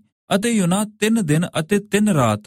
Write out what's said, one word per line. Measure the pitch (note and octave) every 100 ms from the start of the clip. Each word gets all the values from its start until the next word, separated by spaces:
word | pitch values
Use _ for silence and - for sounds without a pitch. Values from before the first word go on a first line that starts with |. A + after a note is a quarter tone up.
| - _ _
ਅਤੇ | G3 A#3
ਯੂਨਾ | A3+ F3 F#3+ G#3+ -
ਤਿੰਨ | G#3+ A3+ D#3+
ਦਿਨ | D#3 F3 D3+
ਅਤੇ | D#3+ G3+
ਤਿੰਨ | G3+ G3+ G#3+
ਰਾਤ | D#3+ A#2 G#2